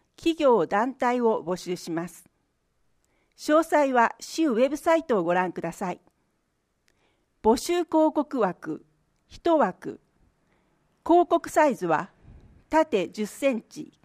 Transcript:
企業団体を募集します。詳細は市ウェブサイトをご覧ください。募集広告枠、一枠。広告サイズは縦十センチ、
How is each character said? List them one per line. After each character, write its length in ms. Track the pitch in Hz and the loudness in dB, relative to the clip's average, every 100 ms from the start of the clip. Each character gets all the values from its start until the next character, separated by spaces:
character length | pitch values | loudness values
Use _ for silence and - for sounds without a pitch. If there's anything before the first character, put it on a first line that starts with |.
| _ | _
企 260 | _ 330 330 | _ -4 0
業 260 | 285 226 156 | 4 4 2
団 260 | 196 254 | 0 -2
体 300 | 247 247 247 | -2 -2 0
を 200 | 226 220 | 0 0
募 140 | 160 180 | -4 -8
集 180 | 175 175 | -6 -8
し 140 | - | -6
ま 160 | 165 175 | -8 -8
す。 200 | - _ _ _ _ _ _ _ _ _ _ _ _ | -14 _ _ _ _ _ _ _ _ _ _ _ _
詳 260 | - 302 | 0 2
細 300 | 320 311 277 | 2 0 2
は 200 | 247 226 - | 2 2 -2
市 240 | - - | -12 -2
ウ 100 | 320 220 | 0 2
ェ 120 | 269 | 0
ブ 80 | 294 | 0
サ 200 | 349 330 | 0 0
イ 80 | |
ト 160 | 320 214 | 0 -2
を 40 | |
ご 80 | 165 | 0
覧 200 | 180 185 | 0 -2
く 100 | 175 | -4
だ 100 | 170 | -10
さ 200 | - 190 | -8 -8
い。 100 | - _ _ _ _ _ _ _ _ _ _ _ _ _ _ | -10 _ _ _ _ _ _ _ _ _ _ _ _ _ _
募 140 | 214 233 | 0 2
集 280 | - 349 | 0 -4
広 280 | 330 320 311 | 0 2 2
告 280 | 311 - 269 | 0 -4 -2
枠、 440 | 190 170 - 151 - _ _ _ _ | -4 -4 -10 -12 -14 _ _ _ _
一 300 | - 339 311 | -6 0 2
枠。 440 | 208 - - - _ _ _ _ _ _ _ _ _ _ | 0 -2 -14 -14 _ _ _ _ _ _ _ _ _ _
広 240 | - 349 349 | 2 4 4
告 180 | 339 - | 0 0
サ 180 | 349 302 | 2 2
イ 100 | 202 | 0
ズ 100 | 175 | -2
は 240 | 151 190 _ - - - _ _ | -2 -2 _ -20 -20 -20 _ _
縦 400 | 311 311 208 170 | 0 2 0 -2
十 160 | - | -6
セ 300 | 208 - 277 | -8 -2 -2
ン 80 | 226 | -2
チ、 320 | - - - _ | -8 -16 -18 _